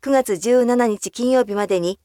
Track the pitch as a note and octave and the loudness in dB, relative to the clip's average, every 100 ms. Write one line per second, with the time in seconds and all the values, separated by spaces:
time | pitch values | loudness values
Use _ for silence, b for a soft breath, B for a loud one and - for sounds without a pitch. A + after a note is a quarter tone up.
0 | - C4+ B3+ F#3+ G#3+ B3 A#3+ B3 A#3+ G#3 | 2 0 0 -2 2 2 2 2 0 -2
1 | - - A#3+ B3+ G#3 G3+ G3+ F#3+ F3 G3 | -8 -6 0 0 0 -2 -2 0 -2 -6